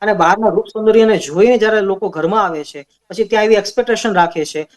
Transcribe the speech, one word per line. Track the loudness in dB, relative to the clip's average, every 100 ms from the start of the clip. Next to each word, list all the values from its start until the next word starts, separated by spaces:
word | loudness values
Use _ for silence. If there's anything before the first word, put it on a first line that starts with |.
અને | -4
બહારના | 0 2 2 0
રૂપ | -2 -6
સૌંદર્યને | -2 2 4 4 2
જોઈને | -2 2 2 4
જ્યારે | 2 0
લોકો | -2 -4 -6
ઘરમાં | -4 -2 -2
આવે | -2 -6
છે, | -12 -16 -20 _ _
પછી | -6
ત્યાં | -2 0
એવી | 2
એક્સપેક્ટેશન | 2 0 -4 -2 -2 0
રાખે | 0 0 -2
છે | -8 -8 -12